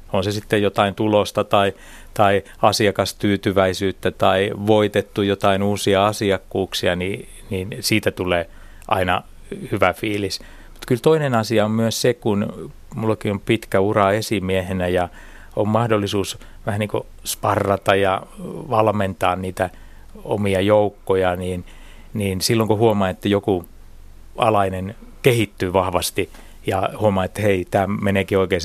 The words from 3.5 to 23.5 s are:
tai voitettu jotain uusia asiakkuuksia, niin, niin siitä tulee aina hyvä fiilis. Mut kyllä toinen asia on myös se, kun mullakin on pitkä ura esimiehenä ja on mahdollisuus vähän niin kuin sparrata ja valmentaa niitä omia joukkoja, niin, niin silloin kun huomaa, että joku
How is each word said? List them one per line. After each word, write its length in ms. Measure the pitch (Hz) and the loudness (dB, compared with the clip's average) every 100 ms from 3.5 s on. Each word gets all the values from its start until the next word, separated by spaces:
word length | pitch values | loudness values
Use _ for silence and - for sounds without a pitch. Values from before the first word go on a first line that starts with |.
| 95 95 92 98 - 95 | 2 0 0 -4 -4 -6
tai 400 | - 98 95 104 101 104 | 0 2 2 0 -2 2
voitettu 560 | 107 104 101 - - | 4 4 0 -2 -2
jotain 400 | 101 98 101 98 | 0 2 2 2
uusia 440 | 101 101 - 95 101 | 0 0 2 2 2
asiakkuuksia, 880 | 107 101 95 - 101 92 - 95 90 | 0 -2 -2 -2 -4 -4 -2 -2 -2
niin, 320 | 92 117 - - - | -4 -8 -14 -20 -10
niin 260 | 95 95 123 | -8 -8 -8
siitä 300 | - 110 101 | -2 0 0
tulee 380 | - 90 87 82 - - - - | -2 -2 -2 -4 -12 -20 -20 -4
aina 340 | 95 90 90 - - - - - | -2 0 -2 -4 -18 -16 -14 -8
hyvä 200 | 104 95 | 0 0
fiilis. 480 | 85 107 104 98 - - - - | 0 -4 -4 -6 -8 -14 -20 -20
Mut 140 | - - | -18 -4
kyllä 140 | 120 | 0
toinen 340 | 156 160 143 | 2 2 2
asia 300 | 117 110 110 | 0 0 0
on 60 | 107 | 0
myös 320 | 110 113 - | 0 -2 0
se, 120 | 123 | -2
kun 560 | 120 113 101 104 - 82 - - | -2 -2 -2 -4 -8 -16 -18 -16
mullakin 380 | 131 110 104 110 | -6 -4 -2 -4
on 80 | 101 | -6
pitkä 400 | - 113 - 98 | -2 -2 0 0
ura 320 | 98 107 98 | 2 4 4
esimiehenä 760 | 107 107 104 92 95 92 92 90 | 2 -2 -4 -2 -2 -2 -4 0
ja 200 | 90 87 - - - - - | 0 -2 -6 -20 -20 -12 -4
on 120 | 107 | 0
mahdollisuus 720 | 110 117 107 101 101 92 - - - - | 0 2 0 0 -2 -4 -8 -16 -12 -8
vähän 120 | 104 | -4
niin 100 | 107 | -4
kuin 180 | - - - | -4 -8 -14
sparrata 680 | - - 104 101 98 98 - | -12 -4 0 0 0 0 2
ja 280 | 98 98 95 - - 180 185 160 | 2 2 0 -4 -14 -12 -12 -2
valmentaa 680 | 113 107 104 95 92 90 90 | 2 2 2 -2 -2 -2 -2
niitä 340 | 92 90 90 - - - - - | -4 -4 -6 -6 -20 -20 -20 -18
omia 360 | - 110 104 92 | -6 -2 0 2
joukkoja, 760 | 101 107 104 - - 95 92 90 | 4 4 2 -4 -2 2 2 0
niin, 280 | 92 90 - - - - - | -4 -8 -10 -20 -20 -20 -12
niin 260 | 110 98 92 | -4 -4 -2
silloin 280 | - 117 107 | 0 0 2
kun 100 | 107 | 2
huomaa, 300 | 113 104 95 | 4 2 0
että 200 | - 104 | -2 0
joku 360 | 101 104 | 0 2